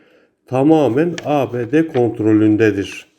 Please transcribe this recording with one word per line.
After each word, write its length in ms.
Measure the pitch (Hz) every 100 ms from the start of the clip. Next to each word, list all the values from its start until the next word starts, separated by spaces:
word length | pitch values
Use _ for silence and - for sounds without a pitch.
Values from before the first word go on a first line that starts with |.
| _ _ _ _ _
Tamamen 680 | 127 143 160 139 120 170 165
A 280 | 127 147 117
B 200 | 120 117
D 140 | 147 160
kontrolündedir. 1200 | 127 120 110 107 107 107 107 110 98 92 - -